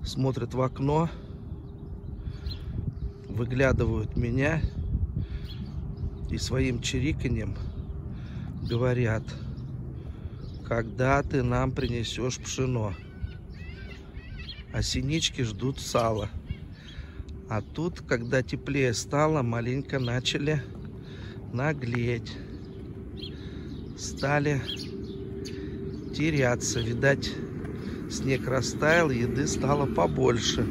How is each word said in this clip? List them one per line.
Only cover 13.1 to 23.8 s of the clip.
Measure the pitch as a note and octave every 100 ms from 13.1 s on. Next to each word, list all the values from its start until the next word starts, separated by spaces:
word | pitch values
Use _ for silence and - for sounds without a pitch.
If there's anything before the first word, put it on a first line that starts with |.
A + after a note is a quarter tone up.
| - - - - - - F#5+ F#5 - - - - - - - -
А | A#2
синички | - C3 C3+ D#3+ D#3 -
ждут | A#2 G2 B2 C#3+
сала. | - B2 A2+ G#2+ G2+ - - - - - - - - - - - -
А | A2
тут, | G2+ - E3+ -
когда | - B2+ B2+ C3
теплее | A#2+ - - C#3 B2+
стало, | G#2+ - C#3+ D#3 D#3
маленько | B2 A#2 A#2 C3 C3+ C3+
начали | B2 B2 - D3+ D3 D3+ - - - - - - - - -
наглеть. | A#2+ C#3+ D3 A#2+ A#2+ A#2+ A#2 - - - - - - - - - - - - - - - -